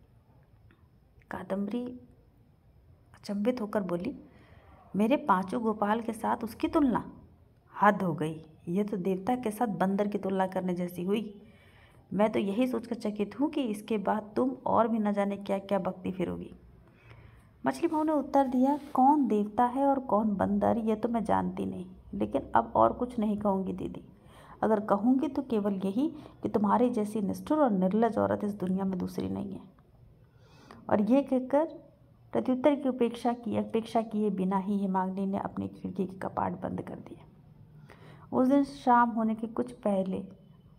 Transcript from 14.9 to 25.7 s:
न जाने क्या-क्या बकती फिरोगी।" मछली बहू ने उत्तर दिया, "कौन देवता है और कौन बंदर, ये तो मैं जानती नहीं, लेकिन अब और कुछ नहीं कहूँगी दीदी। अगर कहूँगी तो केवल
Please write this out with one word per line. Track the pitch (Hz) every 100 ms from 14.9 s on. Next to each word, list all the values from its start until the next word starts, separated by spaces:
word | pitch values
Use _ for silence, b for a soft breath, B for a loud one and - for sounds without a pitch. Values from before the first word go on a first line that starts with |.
| 226
न | 208
जाने | 202 202 202
क्या-क्या | 202 196 - 196
बकती | 180 185 190
फिरोगी।" | 185 175 - - - - - b b b b b b b b 254
मछली | 262 330
बहू | 311
ने | 311
उत्तर | 302 277 277 262
दिया, | 254 262 294 -
"कौन | - 262 302 233
देवता | 208 208 -
है | 247 254 277
और | 269
कौन | 262 202 220 190
बंदर, | 190 202 202 220
ये | 220 214
तो | 233
मैं | 233
जानती | 196 190 180 185 190
नहीं, | 185 185 - -
लेकिन | 202 208 269 - 226
अब | 226 220
और | 226
कुछ | - 247 -
नहीं | 214 208
कहूँगी | 208 190 190
दीदी। | 185 - - - - B B B B
अगर | 214 220
कहूँगी | 208 202 233 262 294
तो | 277
केवल | 277 220 202